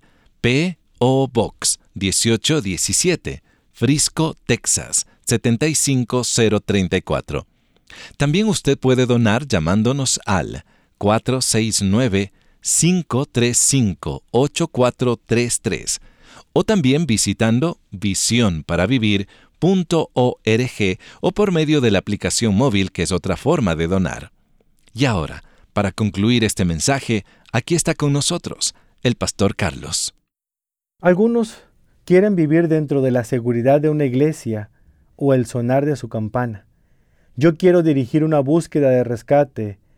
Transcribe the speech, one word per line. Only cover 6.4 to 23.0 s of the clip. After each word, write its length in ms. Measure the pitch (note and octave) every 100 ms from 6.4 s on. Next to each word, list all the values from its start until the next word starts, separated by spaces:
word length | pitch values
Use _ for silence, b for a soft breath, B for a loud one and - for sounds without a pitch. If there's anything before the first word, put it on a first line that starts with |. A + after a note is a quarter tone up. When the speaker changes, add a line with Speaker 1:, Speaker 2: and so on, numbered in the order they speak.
| A2 G#2
Speaker 1:
treinta 380 | - G2+ F2+ F#2
y 40 |
cuatro. 460 | - C#2+ - C#2+ - _ _ _ _ B B -
También 300 | C#3+ F3 A3
usted 300 | D#3+ C#3+ C#3
puede 280 | C3 B2+ B2
donar 420 | A#2+ A2 A2+ C#3+
llamándonos 720 | F#2+ D#2+ G2+ A2 C#3 B2+ - -
al 380 | F#2+ A#1 A#1 - _ _ _
cuatro 440 | G2+ A2 - B2+
seis 400 | - A2 A2+ -
nueve, 520 | G2 G#2 B2+ G2 G2+ - _ _
cinco 640 | - - E3 F#3 D3+ A#2+ D3
tres 320 | B2 A#2+ A#2+
cinco, 680 | - C#3 G#2+ F2 D#2+ C2+ -
ocho 360 | A#2 C#3+ - E3+
cuatro 500 | - B2 - B2 A#2
tres 440 | _ A#2 A#2+ -
tres 400 | A2 D2+ A1+ - b b b b b
o 120 | D#3
también 440 | F#3 G#3+ C3 C#3+ D#3+
visitando 720 | G#2 G#2 F#2+ A2+ A#2 E3 - _
vision 760 | F#2+ G#2 F#2 - A#2 A2 D#2+
para 220 | - E2+ F#2
vivir 420 | C3 A2 G2+ F#2+ b b _
punto 500 | D#3+ F#3+ E3+ E3 -
org 840 | - B2+ - A2 A2+ B2+ - G2 F#2 B B
o 100 | F3
por 200 | F#3+ G#3
medio 280 | E3+ D3+ D3+
de 80 | A#2+
la 100 | F#2+
aplicación 540 | - G#2 F#2 - A#2
móvil, 380 | G2 C3+ G2+ F#2+
que 100 | -